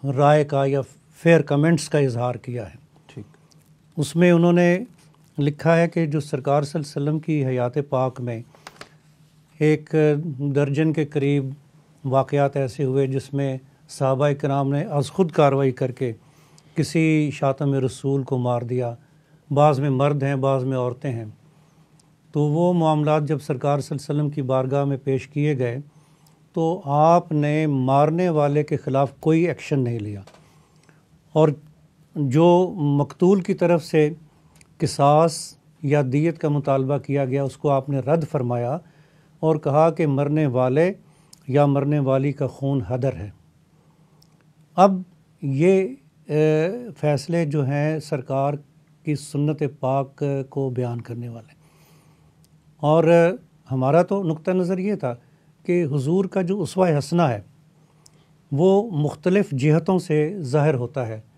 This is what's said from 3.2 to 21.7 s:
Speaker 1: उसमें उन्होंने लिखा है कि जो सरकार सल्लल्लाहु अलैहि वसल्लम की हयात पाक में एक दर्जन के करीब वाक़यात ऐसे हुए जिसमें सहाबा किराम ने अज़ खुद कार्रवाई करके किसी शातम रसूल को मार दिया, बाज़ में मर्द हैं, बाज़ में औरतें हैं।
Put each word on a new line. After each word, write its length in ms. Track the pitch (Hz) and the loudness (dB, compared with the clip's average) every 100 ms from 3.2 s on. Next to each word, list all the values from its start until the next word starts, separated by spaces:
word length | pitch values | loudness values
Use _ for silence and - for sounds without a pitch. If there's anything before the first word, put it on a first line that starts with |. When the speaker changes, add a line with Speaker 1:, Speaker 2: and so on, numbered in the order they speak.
| 104 _ _ _ _ _ _ - | -20 _ _ _ _ _ _ -6
Speaker 1:
उसमें 340 | 147 165 180 | -4 4 6
उन्होंने 560 | 170 170 175 175 180 247 - _ _ _ - | 6 6 4 4 2 -4 -16 _ _ _ -4
लिखा 360 | 143 147 160 165 | -4 -2 2 2
है 120 | 170 | 2
कि 200 | 170 165 | 0 -2
जो 120 | 151 | -4
सरकार 440 | 143 147 139 143 | -4 -6 0 -2
सल्लल्लाहु 380 | 143 165 143 - | -2 -8 -8 -6
अलैहि 180 | 143 156 | -4 -4
वसल्लम 0 | |
की 240 | 156 151 | -4 -2
हयात 340 | 131 127 123 135 | -2 -2 -2 -4
पाक 440 | 143 131 131 127 | -4 -2 -4 -4
में 220 | 120 113 117 _ - - - _ _ _ _ _ _ _ | -10 -10 -12 _ -20 -20 -20 _ _ _ _ _ _ _
एक 280 | 151 151 151 156 151 147 165 131 | 0 0 0 0 2 2 -2 -6
दर्जन 520 | 143 139 143 139 160 | -4 0 0 0 0
के 120 | 156 147 | 0 -2
करीब 500 | 147 139 143 135 135 _ _ _ _ 135 | -2 0 0 -2 -10 _ _ _ _ -2
वाक़यात 520 | 135 131 143 143 139 | 0 0 0 0 0
ऐसे 260 | 135 - | -6 -4
हुए 240 | 135 135 135 | -2 0 0
जिसमें 520 | 131 - 143 139 131 - _ _ | -2 -6 -4 -4 -6 -12 _ _
सहाबा 440 | - 135 131 147 | -4 -2 2 0
किराम 340 | 143 147 139 135 | 0 -2 -2 0
ने 160 | 143 | -2
अज़ 280 | 165 147 135 | -2 -4 -4
खुद 200 | - 180 | -2 -2
कार्रवाई 400 | 147 143 139 135 | 4 4 4 0
करके 420 | 127 131 123 127 110 _ _ _ _ _ - | -2 -6 -4 -8 -8 _ _ _ _ _ -6
किसी 540 | 151 165 160 156 151 | -2 0 2 2 0
शातम 440 | 139 139 131 143 135 | -2 -2 0 -2 0
रसूल 480 | 131 131 135 139 | -2 -4 -4 -2
को 140 | 127 131 | -2 -4
मार 260 | 123 120 | -2 -4
दिया, 340 | 120 123 120 117 _ _ _ _ _ | -4 -6 -6 -8 _ _ _ _ _
बाज़ 300 | 143 147 135 | 4 4 4
में 80 | 143 | 0
मर्द 340 | 131 143 147 | 0 0 0
हैं, 180 | 139 139 | -2 -2
बाज़ 240 | 135 135 127 | 0 0 -2
में 120 | 131 | -4
औरतें 340 | 123 123 143 | -4 -6 -8
हैं। 260 | 117 110 104 _ _ _ | -8 -10 -16 _ _ _